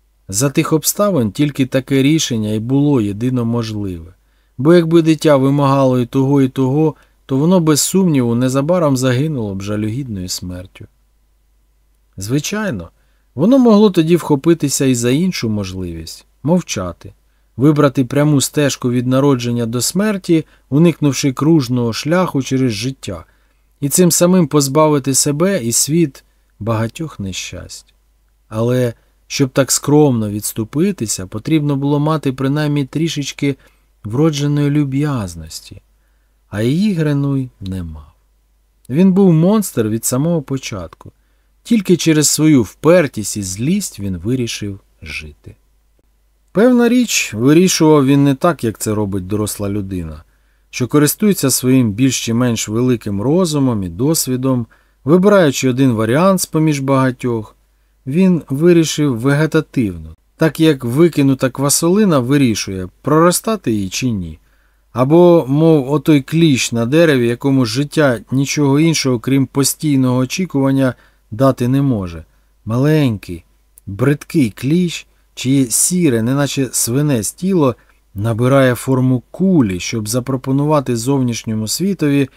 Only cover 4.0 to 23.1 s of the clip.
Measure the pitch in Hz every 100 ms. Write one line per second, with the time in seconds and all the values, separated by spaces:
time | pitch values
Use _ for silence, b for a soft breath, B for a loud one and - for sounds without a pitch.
4 | 82 _ _ _ _ - 131 175 160 170
5 | 160 156 156 139 135 143 139 139 131 127
6 | 120 135 135 143 135 135 131 143 156 -
7 | b b - 135 156 190 156 143 - 185
8 | 185 143 120 117 127 131 143 180 156 131
9 | 131 123 156 143 107 95 98 107 107 117
10 | 135 101 90 - 90 90 90 - 104 _
11 | _ _ _ _ _ _ _ _ _ _
12 | _ - 95 139 147 208 214 110 85 _
13 | _ _ _ - 185 269 240 208 214 185
14 | 160 175 - 147 165 170 147 - 135 123
15 | 120 135 185 - 117 104 95 92 90 82
16 | 80 - _ _ 135 180 - - 90 82
17 | 98 - _ _ _ - 135 147 147 135
18 | 123 143 147 143 - - 143 - 123 123
19 | 123 131 143 131 120 120 117 120 117 180
20 | 208 196 - 160 - b b 139 170 151
21 | 147 131 143 127 139 165 120 123 117 110
22 | 147 175 180 147 127 131 131 104 120 135
23 | -